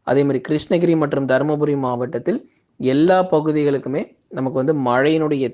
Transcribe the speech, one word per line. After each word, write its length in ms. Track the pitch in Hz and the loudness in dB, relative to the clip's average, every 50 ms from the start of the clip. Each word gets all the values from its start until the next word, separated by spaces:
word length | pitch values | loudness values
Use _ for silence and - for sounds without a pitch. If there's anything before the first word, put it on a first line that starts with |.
| _ | _
அதே 160 | - 131 139 143 | -2 0 2 2
மாதிரி 200 | 143 135 127 - | 2 0 -2 -2
கிருஷ்ணகிரி 540 | - 156 151 - - 185 170 175 170 165 | -2 -4 -4 -2 0 0 2 2 2 2
மற்றும் 320 | 160 151 143 147 139 139 127 | 2 0 0 -2 -2 0 0
தருமபுரி 480 | 131 131 143 151 151 147 147 147 143 139 | 0 0 2 0 -2 0 0 0 0 0
மாவட்டத்தில் 640 | 135 127 123 120 123 120 - 123 120 165 214 - - _ _ _ _ _ _ - | -2 -2 -2 -4 -4 -4 -6 -6 -4 -4 -4 -4 -6 _ _ _ _ _ _ -6
எல்லா 380 | - 127 131 143 156 175 185 185 180 180 | -2 0 2 4 4 4 4 4 2 2
பகுதிகளுக்குமே 760 | 170 156 151 156 151 151 147 143 139 135 - 135 131 156 220 - _ _ _ - - | 2 0 2 2 0 0 2 0 0 0 -2 -4 -6 -6 -6 -8 _ _ _ -14 -8
நமக்கு 260 | 165 131 131 127 131 | -6 -4 -4 -2 -2
வந்து 160 | 131 143 156 147 | -2 -2 -2 -2
மழையினுடைய 640 | 131 123 120 127 135 151 156 160 156 151 151 135 131 117 | 0 0 2 2 2 2 2 2 0 0 -2 -2 -2 -4